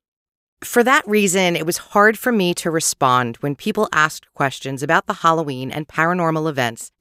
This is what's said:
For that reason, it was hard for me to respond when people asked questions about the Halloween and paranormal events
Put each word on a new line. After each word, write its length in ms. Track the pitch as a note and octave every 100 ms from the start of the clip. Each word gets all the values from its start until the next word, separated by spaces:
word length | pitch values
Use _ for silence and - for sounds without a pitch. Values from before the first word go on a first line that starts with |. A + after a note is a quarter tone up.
| _ _ _ _ _ _
For 180 | - -
that 240 | A#3 C#4+ B3+
reason, 480 | G#3+ G3+ F3+ F3+
it 120 | E3+ D#3+
was 100 | F3
hard 420 | - G#3 G#3 A3
for 140 | B3+
me 220 | A#3 F3+
to 160 | F3 F3
respond 680 | D#3+ - - C3+ B2+ A#2+ A#2
when 140 | C#3+
people 360 | C#3+ - G#3 G#3+
asked 400 | - D#3 - -
questions 500 | - C#3 - C3+ C3+
about 240 | C#3+ E3 -
the 60 |
Halloween 580 | G3 E3 D#3+ D3+ C3 C3
and 160 | - D#3
paranormal 600 | - E3 F3+ E3 D#3+ D#3
events 420 | C#3 A#2+ A2+ - _